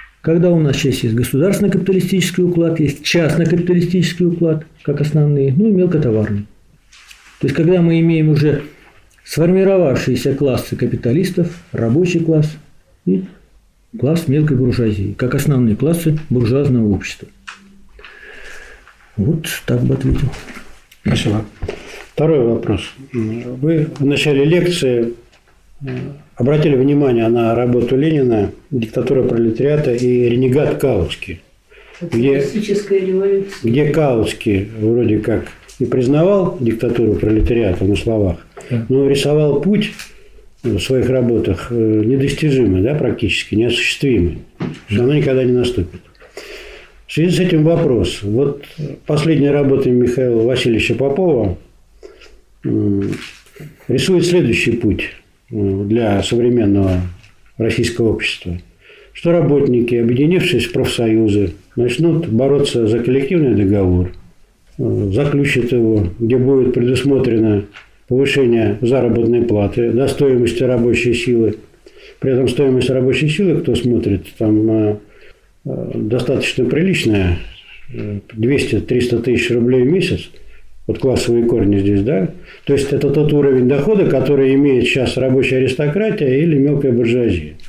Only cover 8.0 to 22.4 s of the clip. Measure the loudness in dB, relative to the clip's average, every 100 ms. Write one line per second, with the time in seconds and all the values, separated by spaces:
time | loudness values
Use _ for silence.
8 | 2 2 2 2 2 0 -4 -18 -20 -20
9 | _ _ -8 -2 2 2 4 2 2 0
10 | -2 -2 -2 0 0 0 -4 -4 -4 -2
11 | 0 0 0 -2 -4 -6 -12 -4 0 2
12 | 0 0 0 2 0 -4 -20 -20 _ _
13 | -4 -2 -4 -14 _ _ _ _ _ -4
14 | -2 0 0 0 2 2 0 0 0 -2
15 | -4 -4 -2 -2 0 2 2 2 0 0
16 | 0 -2 -2 0 0 0 2 2 0 0
17 | -4 -14 -18 -20 -20 -20 -20 -20 -20 -20
18 | -20 -20 -20 -20 -18 -18 -20 -20 -20 -20
19 | -12 -4 -2 -2 -4 -8 -4 -2 0 0
20 | 0 0 -2 -6 -14 -18 -20 -20 _ -8
21 | -4 -2 -2 -4 -6 -10 -12 -12 -16 -20
22 | -12 -2 0 2